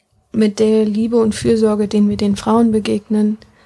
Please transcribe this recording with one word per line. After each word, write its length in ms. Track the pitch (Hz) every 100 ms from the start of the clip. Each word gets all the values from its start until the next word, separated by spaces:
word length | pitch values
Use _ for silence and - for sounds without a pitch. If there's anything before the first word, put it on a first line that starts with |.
| _ _ _
mit 280 | 214 214 202
der 260 | 214 220 214
Liebe 320 | 208 226 233
und 160 | 220
Fürsorge, 540 | 202 240 226 220 208 208
den 200 | 208 208
wir 100 | 202
den 180 | 202 196
Frauen 360 | 220 226 233
begegnen 680 | 220 208 208 - 214 214 214 - _